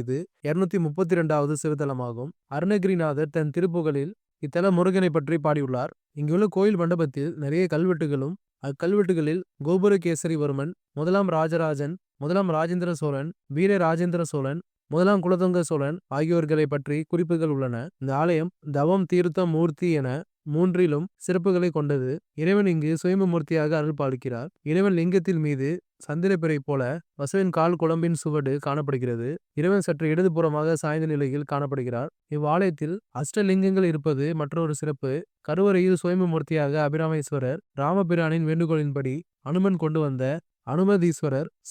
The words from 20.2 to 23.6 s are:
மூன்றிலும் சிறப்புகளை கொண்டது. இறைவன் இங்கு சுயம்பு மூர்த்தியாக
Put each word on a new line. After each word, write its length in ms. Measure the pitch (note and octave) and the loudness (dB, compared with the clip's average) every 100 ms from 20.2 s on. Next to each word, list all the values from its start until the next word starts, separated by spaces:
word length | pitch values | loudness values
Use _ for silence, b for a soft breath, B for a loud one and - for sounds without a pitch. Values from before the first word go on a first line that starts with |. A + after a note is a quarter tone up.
| - _ D3+ | -8 _ -4
மூன்றிலும் 520 | D3+ F#3 F3+ F3 D3 F3+ _ | 2 2 4 2 2 -2 _
சிறப்புகளை 440 | - F#3 F#3+ F3+ F3 | -2 0 2 2 0
கொண்டது. 380 | D#3 D3 C#3+ B2+ D#3 - - | 0 0 0 -2 -6 -10 -4
இறைவன் 280 | E3 G3+ G3+ | 2 2 2
இங்கு 220 | D#3+ D3+ D#3+ | 2 0 0
சுயம்பு 260 | F3+ G3 F#3 | 0 2 2
மூர்த்தியாக 400 | E3+ D3 D#3+ | 0 0 0